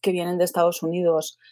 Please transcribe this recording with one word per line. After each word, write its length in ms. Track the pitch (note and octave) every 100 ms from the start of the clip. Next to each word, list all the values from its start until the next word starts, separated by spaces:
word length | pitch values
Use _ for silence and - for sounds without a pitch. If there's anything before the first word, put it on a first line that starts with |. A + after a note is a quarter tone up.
que 80 | G3+
vienen 260 | F3+ F3 F3+
de 80 |
Estados 380 | F3 F3+ E3+ E3+
Unidos, 560 | D#3+ F3 F3 D#3+ - - _